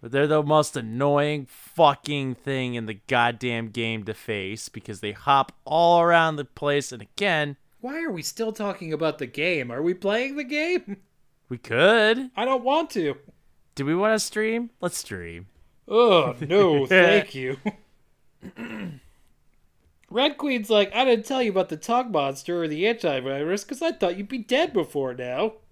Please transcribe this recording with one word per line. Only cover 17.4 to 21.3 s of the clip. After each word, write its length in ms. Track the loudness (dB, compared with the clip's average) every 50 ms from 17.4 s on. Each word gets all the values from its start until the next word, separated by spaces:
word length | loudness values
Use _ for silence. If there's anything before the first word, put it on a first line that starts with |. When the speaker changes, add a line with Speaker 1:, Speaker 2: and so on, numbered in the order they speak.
| -6 -6 -6 -4 -6 -8 -8 -8 _ _ _ _ _ _ _ _ _ _ _ _ -20 -20 -16
Speaker 2:
<clears throat> 440 | -14 -14 -12 -12 -12 -12 -12 -12 -14 _ -20 _ _ _ _ _ _ _ _ _ _ _ _ _ _ _ _ _ _ _ _
Red 280 | -2 0 0 0 0 -2
Queen's 320 | -4 -2 -2 -2 0 2
like, 240 | 4 4 4 4 2
"I 100 | 2 4
didn't 220 | 4 4 2 2
tell 160 | -2